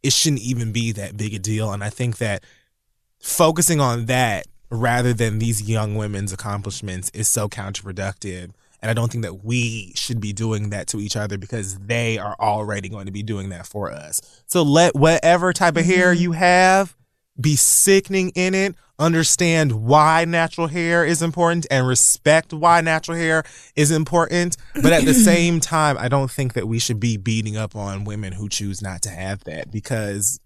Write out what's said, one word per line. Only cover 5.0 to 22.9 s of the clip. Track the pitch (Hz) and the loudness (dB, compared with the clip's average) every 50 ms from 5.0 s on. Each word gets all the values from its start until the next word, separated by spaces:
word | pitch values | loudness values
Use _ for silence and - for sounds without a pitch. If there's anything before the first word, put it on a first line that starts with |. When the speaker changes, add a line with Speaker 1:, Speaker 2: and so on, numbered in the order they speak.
| 120 123 117 | 2 0 2
Speaker 1:
than | 110 117 110 107 107 | 0 0 -2 0 -2
these | 113 117 113 104 | -2 -2 -2 -2
young | 104 107 113 110 107 107 104 | -2 -2 -2 -2 -2 -2 -4
women's | 110 107 107 104 98 101 98 95 | -4 -4 -4 -6 -6 -6 -6 -8
accomplishments | 92 - 104 101 101 101 104 98 - - 98 92 92 92 - - | -8 -8 -8 -8 -8 -8 -8 -10 -10 -10 -10 -10 -8 -8 -10 -8
is | 104 107 | -4 -4
so | - - 117 104 | -2 -2 -2 -4
counterproductive. | 101 - - 98 98 95 - 101 98 92 101 98 98 95 _ - 98 90 90 90 90 - _ _ _ _ _ | -6 -6 -10 -10 -10 -10 -10 -12 -10 -10 -8 -8 -8 -8 _ -12 -12 -12 -12 -14 -18 -20 _ _ _ _ _
And | - 110 | -4 -4
I | 113 | -2
don't | 117 117 120 | -2 -2 -2
think | - 120 110 | -4 -6 -8
that | 87 92 98 101 | -8 -10 -12 -6
we | 113 120 123 120 117 113 110 98 92 - | -4 -2 -2 -2 -4 -6 -8 -14 -10 -10
should | - - - 123 110 | -8 -6 -6 -6 -6
be | 101 104 101 | -6 -6 -6
doing | 95 113 113 110 104 104 104 | -4 -4 -4 -2 -4 -4 -6
that | 104 101 - | -6 -8 -8
to | - - 107 | -8 -8 -8
each | 104 101 - | -6 -6 -4
other | 110 104 101 101 | -6 -4 -6 -6
because | 98 95 - - 113 98 98 98 95 | -8 -8 -8 -8 -8 -8 -10 -10 -12
they | 98 104 117 117 117 113 113 | -6 -4 -2 -2 0 -2 -4
are | 104 92 104 - - | -4 -6 -8 -6 -2
already | 107 107 104 107 107 104 104 101 98 95 | -2 0 0 -2 -4 -6 -6 -8 -8 -10
going | 110 101 98 | -12 -12 -12
to | 92 | -10
be | 95 104 104 | -8 -8 -6
doing | 110 107 98 95 95 | -6 -6 -6 -6 -8
that | 90 87 95 | -10 -12 -16
for | - - 104 98 80 | -12 -10 -8 -8 -8
us. | - 76 78 78 - - _ - _ _ _ | -10 -12 -12 -10 -10 -10 _ -10 _ _ _
So | - - 180 160 | -2 0 2 4
let | 143 139 160 175 226 - | 6 6 6 6 6 4
whatever | 143 147 160 165 165 - 165 175 175 175 185 170 | 4 4 6 4 6 6 4 4 4 4 0 0
type | - 190 170 147 | 2 2 2 2
of | 165 165 | 2 2
hair | 175 185 180 180 180 180 | 2 4 4 4 4 4
Speaker 2:
Mm-hmm. | 175 | 4
Speaker 1:
you | 175 175 165 | 2 0 0
have | 160 180 175 180 180 185 185 190 196 196 180 _ _ _ _ _ _ _ _ _ - | 2 4 4 6 6 6 6 4 4 2 -2 _ _ _ _ _ _ _ _ _ -2
be | 127 151 151 | 0 2 2
sickening | 131 - - - - - 190 196 196 190 - 190 190 180 185 175 | 4 2 2 4 4 4 6 4 4 4 0 -2 -2 -2 -2 -2
in | 180 180 185 190 | -2 -2 0 0
it. | 190 196 196 180 _ _ _ _ - | 0 0 -2 -4 _ _ _ _ 0
Understand | 151 165 165 165 160 - - - 180 170 165 160 156 139 113 107 110 | 0 2 2 2 2 2 2 2 2 2 4 4 2 2 0 -2 2
why | 120 143 151 151 156 160 165 170 | 4 6 6 8 6 6 4 2
natural | 170 170 165 165 160 - - 170 | 2 2 0 0 0 -2 -4 -4
hair | 156 151 175 170 165 170 170 165 | -4 -2 -2 0 2 2 2 2
is | 147 170 151 | 2 0 0
important | 165 165 151 175 170 165 170 170 151 - | 0 -2 0 2 0 2 2 -2 -2 0
and | 139 131 127 | 0 2 2
respect | 127 127 120 - - - - _ 151 151 160 160 _ 165 | 2 2 2 2 2 0 2 _ 4 4 4 4 _ -6
why | 151 160 170 170 170 | 2 4 6 6 6
natural | 160 165 | 4 2